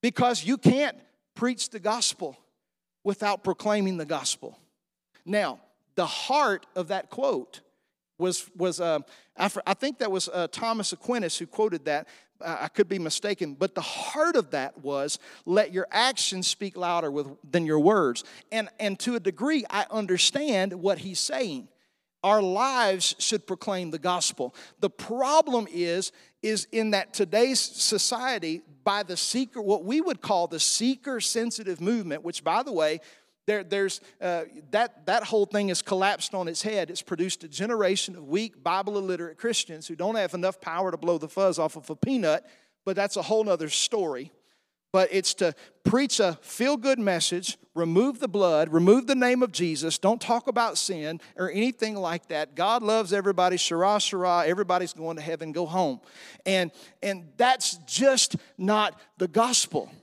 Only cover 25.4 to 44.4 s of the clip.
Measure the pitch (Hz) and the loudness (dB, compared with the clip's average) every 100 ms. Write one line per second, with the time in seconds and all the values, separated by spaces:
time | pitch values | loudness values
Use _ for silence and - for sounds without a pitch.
25.4 | 311 247 208 170 175 170 185 _ _ _ | 4 0 -2 -4 -2 -2 -4 _ _ _
26.4 | 214 214 - 226 220 202 - - 185 202 | -2 -2 -2 -2 0 0 0 -4 0 4
27.4 | 254 262 - - - 214 - 233 254 233 | 4 2 -2 -2 0 0 0 -2 -2 -4
28.4 | 165 170 - 139 - 202 190 175 - 240 | -4 -6 -10 -4 -2 -2 -2 -4 -2 -2
29.4 | 262 247 202 202 180 285 359 240 - 190 | -2 -4 0 0 2 0 0 -4 -2 -2
30.4 | 170 165 - - 233 269 - 247 - 233 | 0 -2 0 2 0 -2 -4 -4 -2 -2
31.4 | 233 - 196 170 175 233 180 151 160 - | -2 -4 -6 -4 -2 -2 -2 -6 -6 -6
32.4 | 165 190 269 190 156 160 - - _ _ | -2 -2 0 0 0 0 -8 -20 _ _
33.4 | - 214 180 196 196 - - _ 180 170 | -2 -2 -2 -2 -2 -4 -14 _ -4 -4
34.4 | 160 - 147 208 233 - 156 220 214 214 | -6 -14 -4 0 0 -2 0 0 2 0
35.4 | 202 208 202 175 - 190 190 190 - 190 | 2 0 0 -2 -2 0 2 0 -4 -6
36.4 | 170 165 208 208 160 - - 170 180 - | -6 -6 -4 -2 -4 -8 -8 -4 -2 -4
37.4 | 165 143 208 226 190 196 - 180 139 175 | -10 -8 -2 2 2 2 -4 -8 -4 -2
38.4 | 220 - 131 185 196 202 190 180 170 - | -2 -4 -2 0 0 -2 -2 -4 -6 -6
39.4 | 233 226 - 160 160 160 185 226 185 180 | -2 -2 -4 -10 -12 -4 -2 0 -2 0
40.4 | 185 185 - 165 190 170 165 170 151 - | -2 -2 -6 -2 -2 -2 0 0 -2 0
41.4 | 196 165 160 160 139 156 - 262 175 151 | 2 2 -2 -4 -12 -4 -2 2 2 0
42.4 | - _ _ _ - 190 202 202 160 220 | -2 _ _ _ -4 -2 -2 -2 0 2
43.4 | 220 175 151 - - 220 170 127 147 _ | 4 2 0 -2 0 0 -2 -4 -10 _